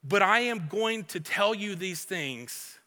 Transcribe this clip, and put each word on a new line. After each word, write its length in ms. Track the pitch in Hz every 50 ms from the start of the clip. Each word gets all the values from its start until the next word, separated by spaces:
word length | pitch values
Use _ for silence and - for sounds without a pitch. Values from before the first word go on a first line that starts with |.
| -
But 200 | 139 185 202 196
I 180 | 185 208 233
am 260 | 240 240 233 220 165 147
going 360 | 202 208 220 220 226 220 202
to 140 | - - 180
tell 340 | 156 - - 175 202 208 226
you 200 | 208 202 208 196
these 300 | 170 180 190 180 160 -
things 720 | - 190 175 147 139 131 117 123 120 - - - - - - _